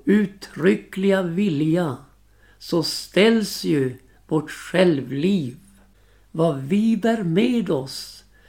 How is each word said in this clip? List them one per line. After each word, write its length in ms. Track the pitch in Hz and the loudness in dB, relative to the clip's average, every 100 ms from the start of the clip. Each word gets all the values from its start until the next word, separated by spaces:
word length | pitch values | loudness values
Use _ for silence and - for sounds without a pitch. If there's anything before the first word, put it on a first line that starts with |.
uttryckliga 1200 | 240 208 202 - - - 185 214 - 190 196 190 | 2 2 2 -8 -16 0 2 2 -4 -2 0 2
vilja, 720 | 175 175 208 143 156 175 160 120 - _ _ _ _ - | 0 -2 0 0 0 0 -2 -6 -14 _ _ _ _ -16
så 240 | - 170 | -4 -2
ställs 800 | 156 - - 180 220 226 202 - | -2 -6 -2 2 4 4 0 -6
ju 340 | 185 147 131 117 _ _ - | -2 0 0 -6 _ _ -4
vårt 240 | 156 151 | -4 -4
självliv, 1080 | - - 175 185 139 120 139 180 196 127 - - _ _ _ _ _ _ | -12 -4 2 2 2 -2 -2 0 0 -2 -10 -20 _ _ _ _ _ _
vad 300 | 160 165 139 | 0 0 0
vi 360 | 135 202 226 226 | 0 2 2 2
bär 260 | 226 226 | 0 0
med 460 | 170 175 247 240 180 | 0 2 2 0 0
oss, 540 | 143 135 - - - _ _ | -2 -4 -12 -16 -20 _ _